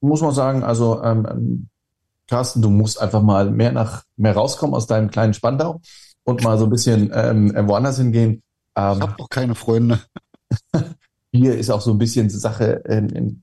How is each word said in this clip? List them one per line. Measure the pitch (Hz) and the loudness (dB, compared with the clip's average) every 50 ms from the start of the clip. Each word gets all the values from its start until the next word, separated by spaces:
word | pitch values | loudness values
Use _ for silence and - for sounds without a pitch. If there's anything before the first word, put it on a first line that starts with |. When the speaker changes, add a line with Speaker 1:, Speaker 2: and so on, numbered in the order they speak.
Speaker 1:
muss | 135 143 156 147 | 0 0 0 2
mal | 160 151 131 | 0 0 0
sagen, | 139 131 135 135 127 127 | 0 0 0 0 -2 -2
also, | - 117 113 120 113 113 - | -2 0 0 2 0 0 0
ähm, | - 117 113 113 110 - | 0 0 0 0 0 -2
ähm, | - 120 117 123 87 - 110 - _ _ _ _ _ _ _ _ _ _ _ | -4 -4 -4 -4 -4 -6 -8 -12 _ _ _ _ _ _ _ _ _ _ _
Carsten, | - 123 120 127 - - 117 | -4 -2 -2 -2 -2 0 0
du | 110 104 | 2 2
musst | 101 104 107 107 - - | 4 2 2 0 -2 -4
einfach | 107 95 113 107 | -4 0 2 2
mal | 104 104 98 98 101 101 | 4 4 4 4 2 2
mehr | 110 110 113 120 | 0 0 0 0
nach, | 131 120 110 113 - - - _ _ | 0 0 -2 -4 -6 -12 -16 _ _
mehr | - 104 110 - | -2 0 2 2
rauskommen | 104 113 135 - - 160 143 131 | 2 0 -2 -2 -4 -4 -2 -2
aus | 123 110 | -2 -2
deinem | - 113 110 107 101 | 0 0 0 0 0
kleinen | - 113 113 110 104 | 0 0 0 0 0
Spandau | - - 117 135 135 156 170 165 170 _ - - - - - _ _ - | 0 -2 -2 0 0 -2 -4 -6 -10 _ -20 -20 -20 -20 -20 _ _ -4
und | 127 123 123 | -4 -2 0
mal | 117 113 110 107 | 0 0 2 2
so | 113 | 2
ein | 107 | 2
bisschen, | 120 113 - 127 113 107 104 101 - | 0 0 2 2 2 2 2 0 0
ähm, | 113 113 120 113 107 104 101 101 | -2 0 2 2 2 2 2 2
äh, | 110 104 | 2 0
woanders | 101 101 107 127 139 135 | 2 2 0 0 -2 0
hingehen. | 127 127 120 110 117 117 113 113 113 _ _ _ _ _ _ - | 0 0 2 2 2 2 2 0 -2 _ _ _ _ _ _ -4
Ähm, | 98 98 98 98 95 | -2 0 0 0 0
Speaker 2:
Ich | |
hab | 101 101 104 | -2 -4 -6
doch | - 135 - | -10 -12 -8
keine | - 135 131 120 110 | -6 -4 -2 -2 -4
Freunde. | - - - 113 113 117 117 117 110 - _ - - _ _ _ _ _ - - - _ _ | -4 -2 0 2 2 2 2 2 0 -2 _ -20 -20 _ _ _ _ _ -6 -6 -6 _ _
Speaker 1:
<laughs> | - 160 - 175 - _ _ _ _ _ _ _ | -4 -4 -4 -4 -10 _ _ _ _ _ _ _
Bier | - 123 127 131 117 | 2 2 4 4 2
ist | - 110 120 | 0 0 -2
auch | 107 104 | -2 -2
so | - 117 | 0 0
ein | 107 101 | 0 2
bisschen | 117 113 - 123 110 104 | 0 0 0 0 0 0
Sache, | 95 101 - 110 110 - 113 107 - - - | 0 -2 -6 -4 -2 0 0 0 0 -2 -2
ähm, | - 110 107 104 - - | -2 -2 -2 -2 -2 -4
ähm, | - - 107 113 - | -4 -4 -6 -6 -8